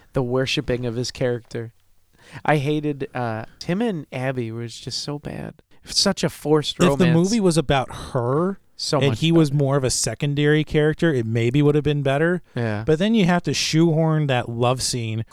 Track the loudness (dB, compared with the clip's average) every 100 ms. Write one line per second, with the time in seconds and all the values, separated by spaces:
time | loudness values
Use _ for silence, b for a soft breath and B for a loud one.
0 | b -4 -2 -2 -2 -2 -2 -4 -4 -4
1 | -6 -4 -2 -2 -8 -12 -12 _ _ _
2 | _ B B -8 0 0 0 -2 -2 -6
3 | -8 -6 -6 -6 -10 -12 -6 -4 -2 -4
4 | -8 -8 -6 -4 -6 -8 -12 -12 -12 -10
5 | -8 -10 -10 -12 -12 -16 _ b -8 -2
6 | 0 0 -2 -2 2 2 2 2 2 4
7 | 4 4 2 2 2 2 0 0 -2 -10
8 | -6 -4 0 0 -2 -4 _ -10 -4 0
9 | 2 2 2 4 4 2 2 2 0 0
10 | -4 -2 -2 0 2 2 2 2 2 2
11 | 2 2 0 0 2 4 4 4 2 0
12 | 0 0 0 -2 -6 -4 -4 -2 0 2
13 | 2 2 4 2 0 -4 0 2 4 4
14 | 2 2 2 0 -2 0 0 0 -2 -4
15 | -4 -4 -6